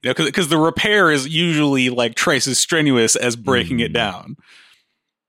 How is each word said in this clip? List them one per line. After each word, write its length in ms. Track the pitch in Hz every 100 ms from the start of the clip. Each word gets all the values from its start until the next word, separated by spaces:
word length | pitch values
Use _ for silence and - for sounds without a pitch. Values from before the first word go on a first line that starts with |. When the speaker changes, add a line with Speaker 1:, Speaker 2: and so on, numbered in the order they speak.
Speaker 1:
You 100 | 123
know, 40 |
'cause, 160 | 131 156
'cause 160 | 165 160
the 120 | 160
repair 520 | 160 160 214 208 175
is 160 | 147 131
usually, 640 | 160 175 151 147 135 127
like, 240 | 123 117
twice 320 | 113 - 139 135
as 140 | 123
strenuous 560 | - 165 151 123 113 -
as 180 | 123
breaking 460 | 117 113 127 85 120
it 60 | 117
Speaker 2:
Mm-hmm. 60 |
Speaker 1:
down. 420 | 113 107 92 - - _ - - _ _ _ _ _